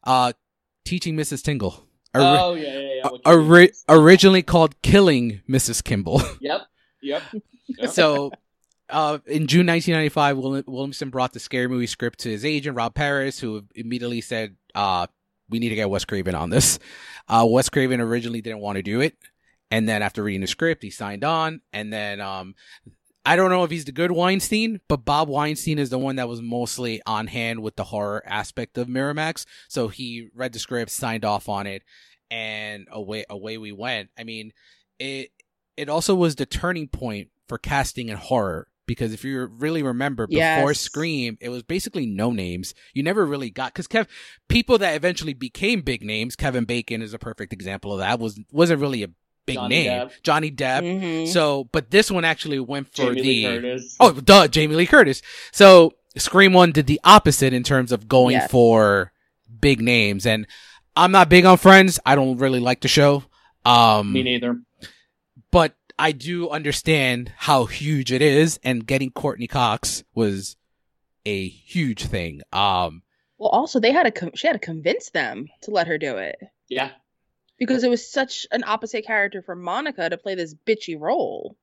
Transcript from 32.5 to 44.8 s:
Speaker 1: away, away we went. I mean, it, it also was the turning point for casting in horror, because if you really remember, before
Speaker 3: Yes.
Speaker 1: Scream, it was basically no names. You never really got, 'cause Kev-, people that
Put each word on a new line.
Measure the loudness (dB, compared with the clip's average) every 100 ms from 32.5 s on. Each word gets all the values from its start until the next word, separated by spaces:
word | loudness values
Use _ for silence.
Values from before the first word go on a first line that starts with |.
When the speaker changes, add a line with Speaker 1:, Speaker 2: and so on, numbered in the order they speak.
| -10 -12 -14 -16
Speaker 1:
away, | -14 -10 -12 -12
away | -14 -14 -14
we | -14
went. | -12 -10 -10 -12 -18
I |
mean, | -16 -16 -18 _ _ _ _ _
it, | -12 -12 -16 _ _ _ _ -14
it | -6
also | -4 0 2
was | 0 -2
the | -8
turning | -6 -6 -6 -10
point | -10 -8 -10 -14 _ _
for | -12
casting | -4 -4 -4 -8 -12
in | -12
horror, | -4 -2 -2 -6 -12 _ -10
because | -6 -6
if | -8
you | -10 -8 -10
really | -6 -4 -2
remember, | -4 -4 -6 -6 -4
before | 0
Speaker 3:
Yes. | 0 2 0 -2
Speaker 1:
Scream, | -6 -6 -6 -6 -6 -8
it | -12
was | -12
basically | -8 -8 -6 -8 -6
no | -4 -4
names. | -2 -6 -8 -10 -16 _ -6
You |
never | -2 -2 -2
really | -4 -8
got, | -10 -10 -10
'cause | -4
Kev-, | -4 -4 -12 -20 -20 _
people | 0 2
that | 0